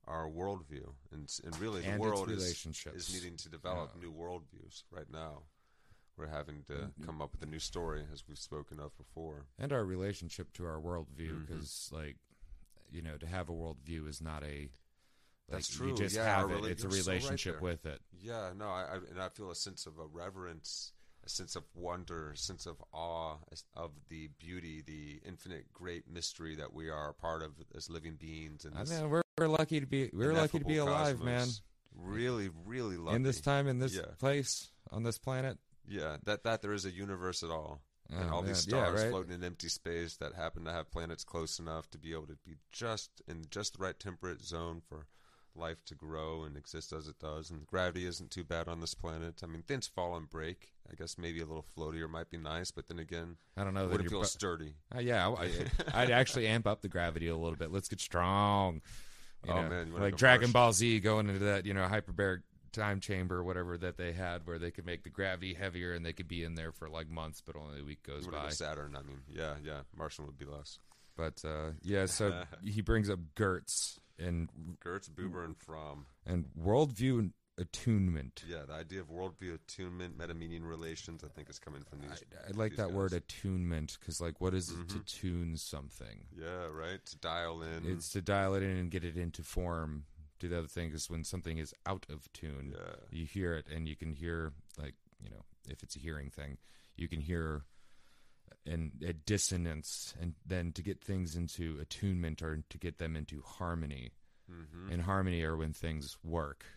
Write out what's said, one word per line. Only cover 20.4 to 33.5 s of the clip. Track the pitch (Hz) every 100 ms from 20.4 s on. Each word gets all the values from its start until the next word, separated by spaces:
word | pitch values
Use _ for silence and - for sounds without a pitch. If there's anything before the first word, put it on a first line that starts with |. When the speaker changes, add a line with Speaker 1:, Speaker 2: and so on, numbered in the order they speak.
| 90 82 - - - - - -
Speaker 1:
a | -
sense | - 95 90
of | 78
wonder, | 87 87 90 90 85 76
a | 73
sense | - 90 -
of | 78 -
awe, | 78 85 82 80 76 80
a |
s-, | 80 -
of | - 85 73 -
the | 80 78 71
beauty, | 82 90 85 78
the | 73 76 73 73 -
infinite | 90 - 82 -
great | - 90 87 -
mystery | 85 82 - 82 78
that | 73
we | - 80
are | 76 76
a |
part | 76 85 80
of | 78 73 82
as | - 78
living | 82 78 78
beings. | 80 78 78 76 80
And | 73
Speaker 2:
I |
Speaker 1:
this, | 127
Speaker 2:
mean, | 165 156
we're, | 156 - -
we're | 160
lucky | 156 156 156
to | 135
be, | 139 131
we're | 85 131
lucky | 160 156 160
to | 143
be | 151
Speaker 1:
ineffable | 143
Speaker 2:
alive, | 147 147 127
man. | 123 123 123
Speaker 1:
cosmos. | 110 - _ _ -
Really, | 90 107 123 120 98 82 90
really | 127 113 90
lucky. | 82 113
Speaker 2:
In |
this | 131 131
time, | -